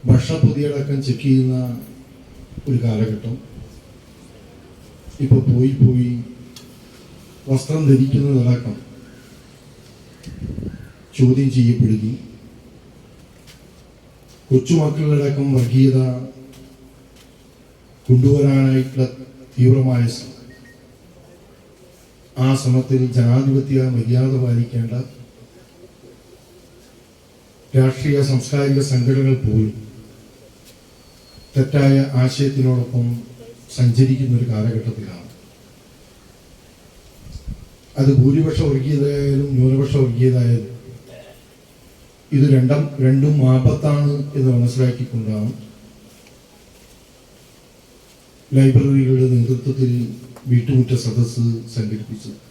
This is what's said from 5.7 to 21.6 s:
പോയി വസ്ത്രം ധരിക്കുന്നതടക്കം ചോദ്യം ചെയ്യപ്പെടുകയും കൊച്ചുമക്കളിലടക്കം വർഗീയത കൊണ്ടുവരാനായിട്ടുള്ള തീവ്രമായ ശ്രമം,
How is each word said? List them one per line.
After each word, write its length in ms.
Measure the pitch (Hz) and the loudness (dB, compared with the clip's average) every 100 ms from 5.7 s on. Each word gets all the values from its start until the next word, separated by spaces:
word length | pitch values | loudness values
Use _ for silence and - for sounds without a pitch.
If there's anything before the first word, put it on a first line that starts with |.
| - | 2
പോയി 260 | 131 123 123 120 113 - - - - - - - - - - - - | 2 2 -2 -4 -10 -18 -20 -20 -20 -20 -20 -20 -20 -20 -20 -20 -4
വസ്ത്രം 340 | 131 - 156 143 | -4 -2 -2 4
ധരിക്കുന്നതടക്കം 840 | 131 135 139 139 131 120 120 117 - - - - - - - - - - - - - - - - - - - - - - - - - | 4 4 0 0 0 2 0 -4 -12 -16 -20 -20 -20 -20 -20 -20 -20 -20 -20 -20 -20 -20 -20 -20 -16 -12 -10 -12 -14 -20 -20 -20 0
ചോദ്യം 300 | 123 127 135 123 | 2 2 0 2
ചെയ്യപ്പെടുകയും 640 | 117 117 107 107 107 127 - - - - - - - - - - - - - - - - - - - - - - - | 2 2 0 0 -4 -8 -14 -20 -20 -20 -20 -20 -20 -20 -20 -20 -20 -20 -20 -20 -20 -20 -20 -20 -20 -20 -20 -20 0
കൊച്ചുമക്കളിലടക്കം 1000 | 131 123 160 151 147 151 147 143 143 139 131 | 0 2 0 0 -2 0 0 0 -2 0 0
വർഗീയത 420 | 117 123 135 131 127 127 - - - - - - - - - - - _ - _ _ _ - - - | 0 2 4 2 0 -4 -10 -18 -20 -20 -20 -20 -20 -20 -20 -20 -20 _ -20 _ _ _ -20 -20 2
കൊണ്ടുവരാനായിട്ടുള്ള 1000 | 127 135 143 139 135 135 131 131 131 127 - - - - - | 4 4 4 2 2 2 0 -2 -4 -6 -6 -20 -20 -18 2
തീവ്രമായ 460 | 123 131 131 123 117 - | 4 4 2 0 -2 -4
ശ്രമം, 240 | - - - - - - - _ - - - - - - | -16 -20 -20 -20 -20 -20 -20 _ -20 -20 -20 -20 -20 -20